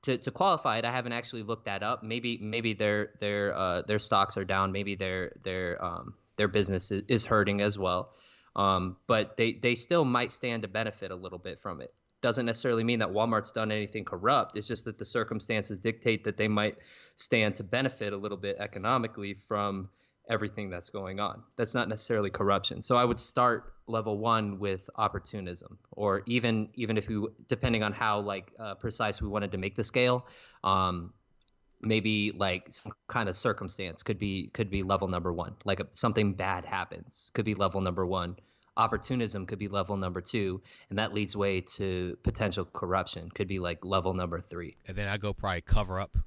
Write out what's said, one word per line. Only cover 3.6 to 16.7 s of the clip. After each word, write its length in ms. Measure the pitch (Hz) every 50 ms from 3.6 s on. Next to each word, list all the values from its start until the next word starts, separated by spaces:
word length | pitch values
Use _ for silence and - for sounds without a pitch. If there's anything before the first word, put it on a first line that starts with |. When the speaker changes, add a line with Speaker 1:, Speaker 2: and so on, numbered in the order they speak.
| 95 92 87 90 87
Speaker 1:
their 160 | - 107 107
stocks 380 | - - - 101 98 95 -
are 80 | - 98
down. 260 | 92 95 95 98 95
Maybe 240 | 95 98 101 101 101
their, 380 | 92 95 92 92 92 92 - - - -
their, 420 | 95 92 92 92 87 85 - -
um, 300 | 90 87 85 - - - _ _ _ _
their 100 | - 104
business 460 | 101 87 107 101 95 98 92 - - 104
is, 100 | 95 - -
is 160 | 123 113 -
hurting 360 | - 117 107 104 95 101 101
as 160 | 104 104 101
well. 380 | 101 98 92 90 90 - - - - - - - _ _ _ _
Um, 420 | - 101 98 95 92 90 92 90 - _ -
but 280 | 123 110 107 101 -
they, 180 | - 113 117 -
they 200 | - - 123 120
still 300 | 120 - - 175 170 160
might 280 | 131 123 123 123 - -
stand 300 | - - 123 117 113 107
to 60 | 101
benefit 420 | 95 107 113 110 104 - - 92
a 60 | 92
little 240 | 90 92 92 90 87
bit 180 | 85 90 85 -
from 220 | - 104 87 76
it. 120 | 64 60 - _ _ _ _ _
Doesn't 260 | - 123 117 120 123
necessarily 380 | 117 117 117 - 131 120 113 113
mean 160 | 117 120 113
that 80 | 110 87
Walmart's 420 | 92 104 110 117 113 107 104 -
done 220 | - 113 110 107 107
anything 320 | 107 104 101 - 110 98
corrupt. 520 | - - 90 92 113 139 135 101 - -
It's 120 | 104 101 -
just 160 | 120 104 -
that 140 | 117 107 -
the 60 | 107
circumstances 720 | - - 120 110 - 117 110 - - 113 107 98 - 107 92
dictate 440 | 95 113 113 - - 120 113 107 -
that 140 | 110 101
they 100 | - 107
might 300 | 107 107 107 104 107